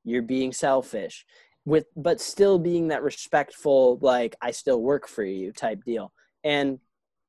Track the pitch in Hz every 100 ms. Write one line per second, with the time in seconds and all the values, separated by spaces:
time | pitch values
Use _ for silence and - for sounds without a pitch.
0 | - 120 117 131 131 127 151 135 131 113
1 | 90 - - _ _ _ - 156 - -
2 | 160 165 - - 202 190 165 175 165 143
3 | 139 - - 151 143 - 151 139 127 123
4 | 135 123 120 - 123 117 - 123 120 143
5 | - - 101 95 92 - 117 104 113 117
6 | 98 _ _ _ 151 147 139 131 _ _
7 | _ _